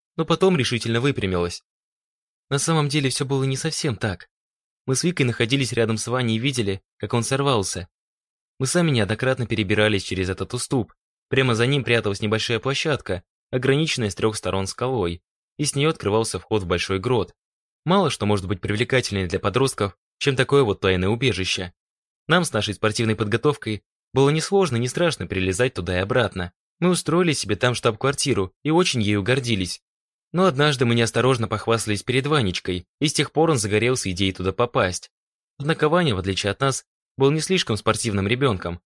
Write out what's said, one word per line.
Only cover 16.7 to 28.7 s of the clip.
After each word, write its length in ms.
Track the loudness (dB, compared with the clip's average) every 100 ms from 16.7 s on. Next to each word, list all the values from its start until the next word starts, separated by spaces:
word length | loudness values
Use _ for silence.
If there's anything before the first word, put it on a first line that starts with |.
| 0 0 -2
грот. 340 | 0 0 0 _ _ _ _ _ 0
Мало 240 | 2 2
что 160 | 0 0
может 220 | 0 -2
быть 140 | -4
привлекательнее 640 | -2 -2 0 0 0 -2 -2
для 120 | -2
подростков, 580 | -2 0 0 0 -4 -6 _ -6
чем 180 | -2 0
такое 280 | 2 4
вот 180 | 4 2
тайное 280 | 2 2 2
убежище. 640 | 0 0 0 -2 -4 -6 -12 _ _ _ _ 0
Нам 160 | 0
с 100 | 2
нашей 200 | 0 -2
спортивной 420 | -2 -2 0 0 0
подготовкой 680 | -2 0 0 -2 -4 -8 -10 _ _
было 160 | 2 2
ни 100 | 2
сложно, 360 | 0 2 2 0
ни 100 | -2
страшно 400 | 0 -2 -2 -4
перелезать 460 | -2 0 2 0
туда 240 | -2 -2 -2
и 40 |
обратно. 520 | 0 0 0 -2 -8 -12 _ _
Мы 100 | 0
устроили 420 | 0 0 0 2
себе 240 | 0 -4 -2
там 180 | 0
штаб-квартиру 800 | 0 0 0 -2 0 0 0 -2 -4
и 60 |
очень 320 | 0